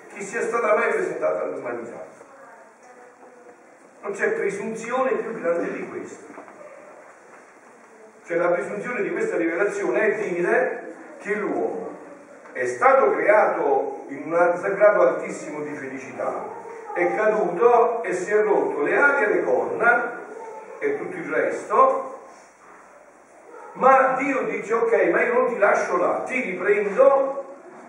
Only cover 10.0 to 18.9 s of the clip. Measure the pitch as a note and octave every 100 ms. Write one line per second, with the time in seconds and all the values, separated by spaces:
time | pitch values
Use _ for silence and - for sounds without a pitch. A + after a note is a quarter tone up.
10 | G#3+ G#3+ F#3+ F3 F#3 A3+ - - - -
11 | - - G3 G#3 F3 C3+ - - - -
12 | - - - - - - - - C4 C4+
13 | G#3 - - G#3+ - E3 C#3+ - - -
14 | - C#3 D3+ E3+ F3 E3+ G3 F#3+ D#3 -
15 | E3+ - F#3+ - D#3+ D3+ D3 C#3+ C3+ C3
16 | - - - - - - - - - F3+
17 | E3+ F#3+ G#3+ G#3+ E3+ F3 A#3+ A#3 - -
18 | - - - G#3+ G#3 E3+ - - D3